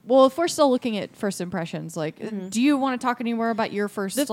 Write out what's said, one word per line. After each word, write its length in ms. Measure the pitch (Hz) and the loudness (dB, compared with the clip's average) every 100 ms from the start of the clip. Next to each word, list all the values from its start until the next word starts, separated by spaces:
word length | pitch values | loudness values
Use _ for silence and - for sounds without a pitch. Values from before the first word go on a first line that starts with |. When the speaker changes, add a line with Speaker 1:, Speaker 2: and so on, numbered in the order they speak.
| - | 2
Speaker 1:
well, 180 | 262 262 | 6 6
if 140 | 262 | 4
we're 100 | 339 | -2
still 220 | - 294 | 2 2
looking 260 | 247 247 214 | 2 0 -4
at 180 | - - | -6 -4
first 280 | 202 - | -4 -4
impressions, 560 | 180 185 165 165 160 165 | -6 -6 -6 -8 -10 -6
like, 200 | 156 - | -6 -6
uh, 100 | - | -8
Speaker 2:
Mm-hmm. 200 | 208 185 | -8 -6
Speaker 1:
do 140 | 208 | 0
you 160 | 277 277 | 2 4
wanna 180 | 269 247 | 0 -2
talk 240 | 262 240 | -2 -2
anymore 300 | 233 233 226 | -2 -2 -2
about 200 | 220 220 | 0 -2
your 180 | 202 208 | -2 -4
first, 280 | 214 196 220 | -2 -4 -2
Speaker 2:
The 80 | 294 | 0